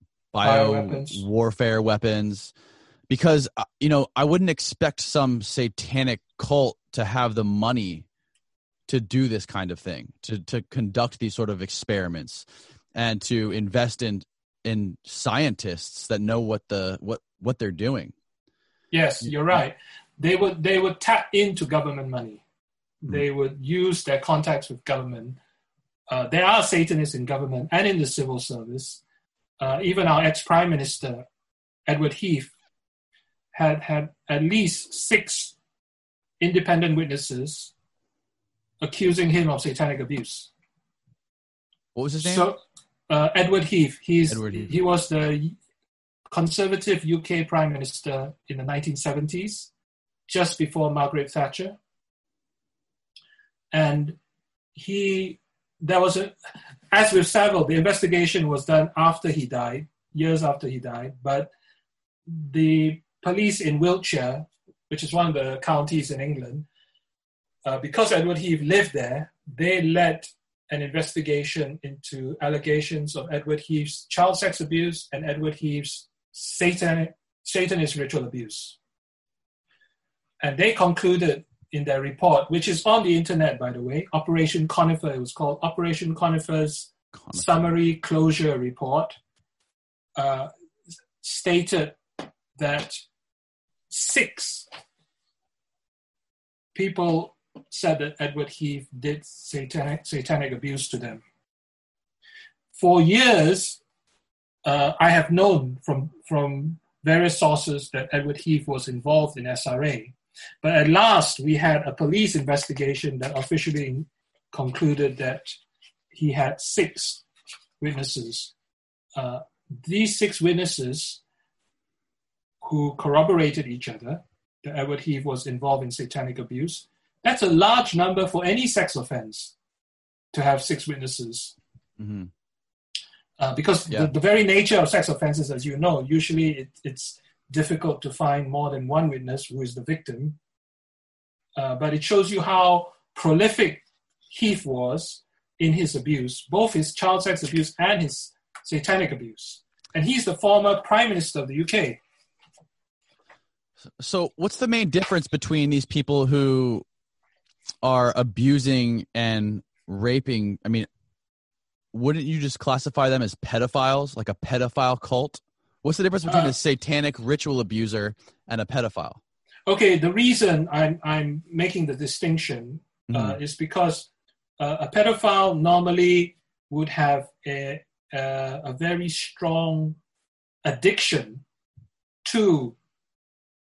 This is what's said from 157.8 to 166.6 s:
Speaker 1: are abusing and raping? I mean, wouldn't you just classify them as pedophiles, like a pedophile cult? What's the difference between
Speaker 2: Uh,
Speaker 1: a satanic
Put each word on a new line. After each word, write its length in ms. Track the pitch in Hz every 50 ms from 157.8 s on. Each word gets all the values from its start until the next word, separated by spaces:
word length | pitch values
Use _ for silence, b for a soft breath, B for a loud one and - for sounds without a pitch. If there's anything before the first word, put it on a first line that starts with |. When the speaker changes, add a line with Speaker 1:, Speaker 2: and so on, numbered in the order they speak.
| -
Speaker 1:
are 300 | 131 127 127 123 120 -
abusing 920 | - 123 120 98 117 120 139 143 143 123 135 135 127 120 120 117 113 - _ -
and 480 | 117 117 113 110 107 104 107 107 98 - _ _ _ _
raping? 720 | - 95 98 107 120 127 135 - 135 120 110 104 101 98 - -
I 40 | 113
mean, 180 | 113 110 104 - _ _ _ _ _ _ _ _ _ _ _ _ _ _ _ _ _ _ _ _ -
wouldn't 320 | 113 120 143 151 160 139
you 160 | 151 160 156
just 180 | 143 139 - -
classify 520 | - 147 131 127 - 147 - 147 135 131
them 120 | 131 131 117
as 120 | 98 -
pedophiles, 800 | - - - - 117 123 120 - 143 131 131 135 139 143 135 -
like 140 | 113 107 -
a 40 | 98
pedophile 640 | - - - 131 123 123 120 - 143 131 127 127 120
cult? 400 | - - 131 123 139 151 - - _ _ _ _ _ _ _ _ -
What's 160 | 147 156 -
the 40 | 190
difference 220 | 185 185 196 156
between 200 | 165 - 170 160
Speaker 2:
Uh, 40 | 139
Speaker 1:
a 40 | 123
satanic 640 | -